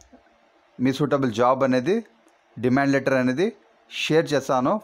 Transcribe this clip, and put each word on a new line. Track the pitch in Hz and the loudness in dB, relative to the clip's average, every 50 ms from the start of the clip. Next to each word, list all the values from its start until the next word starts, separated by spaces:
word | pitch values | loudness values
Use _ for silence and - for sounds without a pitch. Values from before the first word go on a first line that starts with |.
| _ _ - - _ _ _ _ _ _ _ _ _ _ _ - | _ _ -20 -20 _ _ _ _ _ _ _ _ _ _ _ -4
మీ | 123 131 | -2 -2
సూటబుల్ | 135 - 151 135 147 139 135 127 107 107 | 0 0 -2 0 0 0 0 0 0 2
జాబ్ | 120 123 135 127 135 | 2 2 2 2 2
అనేది, | 131 127 127 123 156 196 233 220 - _ _ _ _ _ _ _ _ - | 0 0 0 0 0 -2 -2 -4 -8 _ _ _ _ _ _ _ _ -8
డిమాండ్ | - 110 127 123 139 139 139 139 | -4 -2 0 2 2 2 2 0
లెటర్ | 139 135 139 135 131 | 0 0 0 0 0
అనేది | 123 127 127 139 185 226 233 - _ _ _ _ _ - | 0 0 0 0 -2 -4 -4 -8 _ _ _ _ _ -16
షేర్ | - - - - 151 160 165 139 | -10 -8 -2 0 2 2 2 2
చేస్తాను. | 147 135 127 - 143 127 123 151 196 214 | 0 -2 0 0 -2 0 0 0 -2 -2